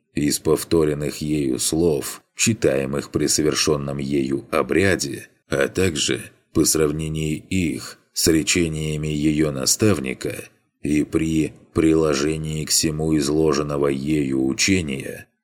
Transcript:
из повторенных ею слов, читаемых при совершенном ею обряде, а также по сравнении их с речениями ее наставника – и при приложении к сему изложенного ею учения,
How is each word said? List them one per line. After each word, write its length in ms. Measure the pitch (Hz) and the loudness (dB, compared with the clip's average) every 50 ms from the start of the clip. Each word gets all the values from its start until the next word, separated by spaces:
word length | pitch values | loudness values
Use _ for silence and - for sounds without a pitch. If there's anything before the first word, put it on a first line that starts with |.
| _ _ - | _ _ -4
из 240 | 71 73 71 69 - | -2 0 0 0 0
повторенных 800 | - 80 76 73 - - - 82 78 76 73 73 73 69 - | 2 2 2 2 2 2 2 2 2 2 0 -2 -4 -6 -6
ею 420 | - 76 76 76 76 71 65 64 60 | -6 -4 -2 -2 0 0 -2 -2 -2
слов, 640 | - - - 78 85 87 76 67 62 - - - _ _ _ | -2 -2 0 2 2 2 2 0 -2 -6 -10 -14 _ _ _
читаемых 720 | - - 117 110 - - 76 67 67 69 67 69 69 65 - | -2 0 0 0 2 2 2 2 0 -2 -2 -4 -6 -4 -2
при 160 | - 76 76 | -2 0 0
совершенном 720 | 71 - - 76 76 67 - - 78 78 71 71 69 69 71 | 0 0 2 2 2 2 2 2 2 0 0 0 -4 -6 -4
ею 480 | 69 67 71 71 67 65 67 69 - - - | -4 -2 0 0 0 0 -2 -4 -4 -2 -2
обряде, 760 | 76 65 64 67 78 98 98 87 78 - 69 65 - - - _ _ _ - | 0 0 2 2 2 4 4 2 0 -2 -4 -8 -10 -14 -16 _ _ _ -4
а 180 | 71 69 69 | -2 0 0
также 640 | 62 - 90 92 95 78 69 - - 65 60 - - - _ _ _ - | 0 0 0 0 0 0 0 -2 -2 -2 -4 -6 -12 -20 _ _ _ 0
по 100 | 80 73 | 2 2
сравнении 680 | - - 78 78 73 76 78 78 78 78 78 78 78 78 | 2 4 2 2 2 0 -2 -4 -4 -4 -2 -2 -2 -4
их 640 | - - - 95 95 90 76 62 58 - - - - _ _ - | -4 -6 -4 -2 -2 0 0 -2 -4 -8 -12 -16 -20 _ _ -6
с 160 | - - 85 | -2 2 4
речениями 800 | 82 80 73 - - 90 85 82 78 78 78 78 78 76 76 78 | 4 4 4 2 2 2 0 0 -2 -4 -4 -4 -4 -4 -2 -2
ее 420 | 78 73 73 78 78 76 78 76 | -2 0 2 2 2 2 2 0
наставника – 920 | 69 65 65 64 - - 110 107 98 73 65 65 64 - - - - - - - _ _ _ _ _ _ | 0 -2 -2 -2 0 2 2 2 2 2 -2 -6 -6 -6 -6 -8 -8 -8 -12 -16 _ _ _ _ _ _
и 220 | - 71 76 76 71 | -2 0 2 2 2
при 500 | - - 80 80 80 80 80 76 71 - - - - - | 2 0 0 0 2 2 0 0 -2 -4 -10 -20 -8 -2
приложении 880 | - 78 80 80 80 80 78 73 67 71 78 78 78 78 78 78 78 76 | 2 4 4 4 4 4 2 2 0 0 -2 -2 -4 -4 -6 -6 -6 -4
к 80 | 71 - | -2 0
сему 440 | - - 80 76 76 80 80 78 76 | 0 0 0 -2 -2 0 0 0 0
изложенного 680 | 69 69 76 78 80 78 73 71 73 73 71 71 71 | 2 2 2 2 2 2 2 0 0 -2 -2 0 0
ею 580 | 69 69 67 67 73 78 76 71 65 67 65 65 | 0 0 -2 -2 0 0 0 0 0 0 0 0
учения, 840 | 67 64 - - - 98 92 82 73 67 67 - - - - - _ _ _ | 0 0 0 2 2 2 2 0 -2 -6 -8 -8 -10 -12 -14 -16 _ _ _